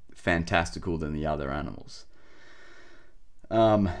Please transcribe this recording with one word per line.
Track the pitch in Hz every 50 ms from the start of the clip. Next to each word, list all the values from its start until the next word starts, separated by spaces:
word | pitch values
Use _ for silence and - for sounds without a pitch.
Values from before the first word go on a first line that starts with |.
| - - -
fantastical | - - 95 87 85 82 - 101 87 85 - - - - 95 82 80
than | 80 73
the | 76 76 76
other | 76 76 76 71 67
animals. | 69 73 73 60 50 50 - - - - - - - - - - - - - - - - - - - - - - - - - - - - - - - - - -
Um, | - 113 113 110 107 104 101 90 85 -